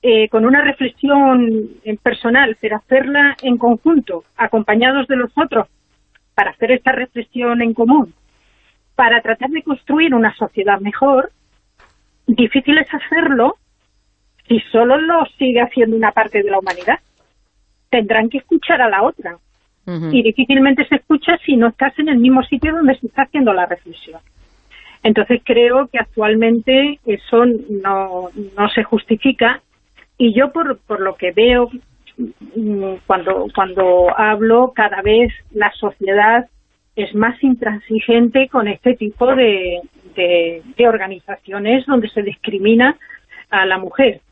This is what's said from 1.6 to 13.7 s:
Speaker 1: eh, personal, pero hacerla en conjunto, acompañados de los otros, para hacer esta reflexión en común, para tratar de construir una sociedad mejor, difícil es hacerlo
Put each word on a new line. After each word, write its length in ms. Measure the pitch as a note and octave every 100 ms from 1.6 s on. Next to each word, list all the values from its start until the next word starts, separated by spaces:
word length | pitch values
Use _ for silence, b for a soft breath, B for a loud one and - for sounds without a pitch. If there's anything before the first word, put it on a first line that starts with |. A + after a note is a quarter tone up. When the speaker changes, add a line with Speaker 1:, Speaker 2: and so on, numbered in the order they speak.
| G#3+ -
Speaker 1:
eh, 120 | A3 G#3+
personal, 540 | - A#3 A#3 A#3+ C4+ A3
pero 160 | A3 G#3+
hacerla 600 | _ C4 B3+ C#4+ C#4+ C4+
en 140 | C4+ A#3+
conjunto, 680 | A#3 A#3 D#4 E4 - F3 - -
acompañados 680 | A3+ A3 G#3+ G#3+ B3+ C#4 B3+
de 80 | C4
los 140 | B3 -
otros, 300 | D#4+ - - _ _ _ _ _ _
para 160 | - G3
hacer 200 | - A3+
esta 200 | B3 -
reflexión 720 | C4 B3+ A#3+ - B3 A#3+ A#3+
en 120 | A#3
común, 400 | A3+ A3+ D4+ G3 _ _ _ _ _ _ _ _
para 260 | - A#3+ A#3
tratar 280 | A3+ A3+ B3+
de 120 | D#4
construir 520 | D4+ C4+ - D4 E4
una 200 | B3+ A3 -
sociedad 440 | G#3+ - G3 G3
mejor, 500 | G3+ - C4+ C4+ C4+ _ _ _ _ _ _ _ _ _ -
difícil 520 | A3+ A#3 C#4 C4 D4+
es 100 | D#4
hacerlo 600 | D4 - E4 E4 C4 B3 A4 _